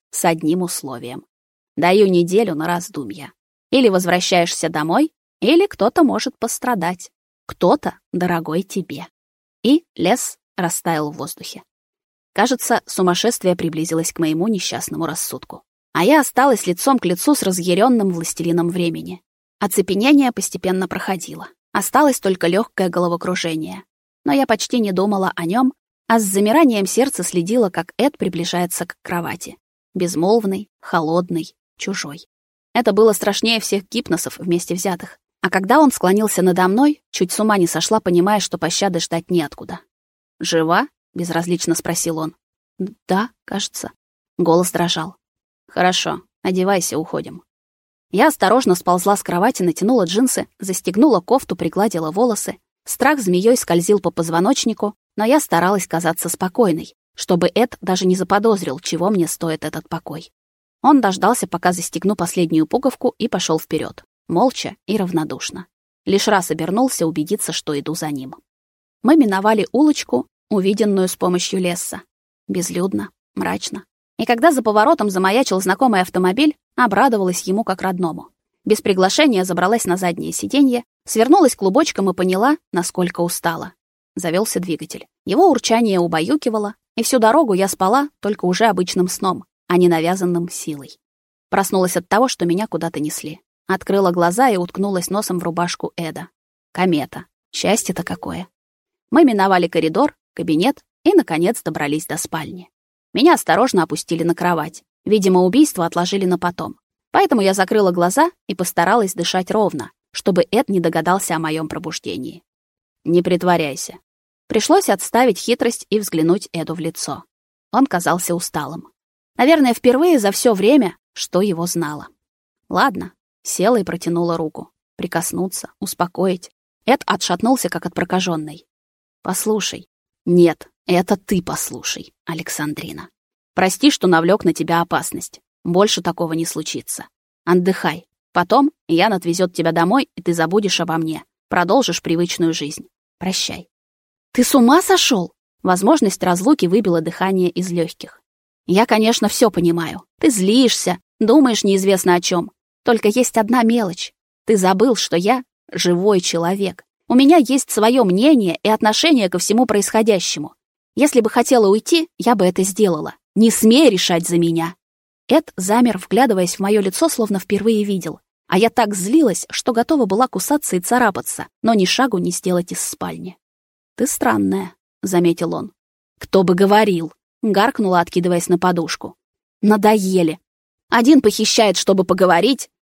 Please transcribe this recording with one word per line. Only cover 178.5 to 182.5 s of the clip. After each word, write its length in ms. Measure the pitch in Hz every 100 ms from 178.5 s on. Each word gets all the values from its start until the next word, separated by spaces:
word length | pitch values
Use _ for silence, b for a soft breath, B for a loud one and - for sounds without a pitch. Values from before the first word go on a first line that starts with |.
| 175
подушку. 580 | 180 175 165 - - - _ _ _ _
"Надоели. 800 | 208 214 208 220 190 185 165 156 _ _ _ _ _
Один 320 | 233 240 311
похищает, 560 | 214 - 214 - 214 185
чтобы 280 | - 196
поговорить, 640 | 185 185 185 170 214